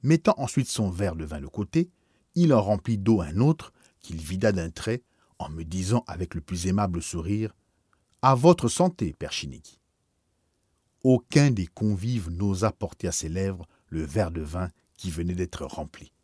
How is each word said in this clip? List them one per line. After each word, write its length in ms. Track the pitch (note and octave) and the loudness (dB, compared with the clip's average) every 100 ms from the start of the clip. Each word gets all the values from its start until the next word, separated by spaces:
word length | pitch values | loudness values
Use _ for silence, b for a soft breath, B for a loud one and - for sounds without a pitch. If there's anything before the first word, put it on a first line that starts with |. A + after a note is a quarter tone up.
Mettant 320 | B2+ D#3+ - - | 4 4 4 0
ensuite 320 | B2+ - B2+ | 0 -2 -2
son 200 | - G#2 | 0 -2
verre 260 | F2 G2 D#2+ | 0 -2 -2
de 100 | D2+ | -8
vin 160 | D2+ | -8
de 60 | C2+ | -10
côté, 420 | - G2+ E3 F3 _ _ _ _ | -6 -2 0 -2 _ _ _ _
il 200 | - E3+ | 2 6
en 80 | B2+ | 6
remplit 360 | G2 G#2 - A2 | 4 0 0 -2
d'eau 240 | G2 A2 | 4 2
un 180 | D2+ E2 | 2 2
autre 340 | C3 D#3+ - b b b | 2 2 -4 b b b
qu'il 180 | - D#2+ | -12 -10
vida 340 | D2+ F#2+ A2 | -6 0 2
d'un 180 | G2 E2 | 2 -2
trait 340 | - - A#2+ _ _ _ _ | -6 -6 -6 _ _ _ _
en 120 | C#2+ | -12
me 140 | D#2+ | -10
disant 400 | E2 F2+ F#2 A#2 - | -8 -6 0 0 -2
avec 260 | F2 F2+ | -8 -6
le 80 | F2 | -8
plus 260 | - F2+ F2+ | -8 -4 -2
aimable 340 | F#2+ G2+ E2+ | 0 0 -2
sourire, « 520 | - F2 E2 G#2 G#2+ _ _ _ _ _ _ _ | -6 -8 -4 -4 -4 _ _ _ _ _ _ _
À 140 | C3 C3 | 4 6
votre 340 | D3+ F3 A#2+ | 6 6 4
santé, 440 | - F3+ F3 F2+ | 2 0 2 -4
père 200 | D2 - | -4 -8
Chiniki. » 480 | - D2 B1 - _ _ _ _ _ _ _ _ _ _ _ _ _ | -8 -8 -12 -20 _ _ _ _ _ _ _ _ _ _ _ _ _
Aucun 480 | C3 B2+ - - C#3+ | 4 4 4 4 4
des 160 | A2+ F2 | 4 -2
convives 640 | - G#2+ G2+ G#2+ B2 E2+ | -2 -2 0 -2 -4 -4
n'osa 420 | E2+ G2+ F#2+ G#2+ | -2 -2 2 0
porter 360 | - G2+ - F#2 | -2 -8 -6 -6
à 40 | |
ses 180 | - D#2+ | -4 -4
lèvres 380 | D#2+ G2 F#2 F2 _ _ | -4 -4 -6 -12 _ _
le 160 | E2 | -8
verre 280 | D#2 D#2 F2+ | -4 -2 -2
de 100 | E2 | -4
vin 280 | D2+ F2 F2+ _ _ _ | -8 -6 -6 _ _ _
qui 160 | F#2+ | -10
venait 240 | D#2+ E2+ F2+ | -6 -4 -4
d'être 300 | F2+ - C2+ | -4 -6 -10
rempli. 480 | - D#2 - D#2 _ | -10 -12 -14 -20 _